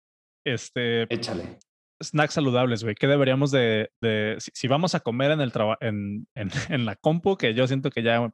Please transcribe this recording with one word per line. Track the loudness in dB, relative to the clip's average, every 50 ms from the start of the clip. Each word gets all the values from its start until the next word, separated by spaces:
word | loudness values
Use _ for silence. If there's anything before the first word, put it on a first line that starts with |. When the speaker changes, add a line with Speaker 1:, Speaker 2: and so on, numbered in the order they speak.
| _ _ _ _ _ _ _ _ -4
Speaker 1:
Este, | -4 -4 -4 -4 -6 -6 -4 -2 0 0 0 0 -2 -2
Speaker 2:
Échale. | -4 -4 -4 -6 -6 -8 -10 -12 -16 _ _ _ _ _ _ _ -16 -10
Speaker 1:
snacks | -2 0 2 2 2 2
saludables, | 0 0 2 2 2 2 2 0 -2 -2
güey. | -4 -4
¿Qué | 0 2
deberíamos | 4 4 4 4 4 4 2 2 2 2
de, | 2 4 4 2 2 0 -2 _ -4 -2
de, | 0 0 0 0 -2 -4 -6
si, | -10 -14 -10
si | -4 -2 0
vamos | 2 2 2 0 -2
a | -2
comer | -2 -2 -2 0 2 2
en | 2 2
el | 0 -2 0
traba-, | 0 0 0 0 -2
en, | -4 -4 -4 -4 -4 -6 -6 -8 -10 -12 -12
en, | -8 -8 -6
<laughs> | -6 -6 -6 -4
en | -2 -2 -2
la | -2 -4
compu, | -2 0 0 2 2 2 0 0
que | 2 2 0 2
yo | 2 2 2
siento | 2 0 -2 -2
que | -2 0 2
ya | 2 2 2 2 -2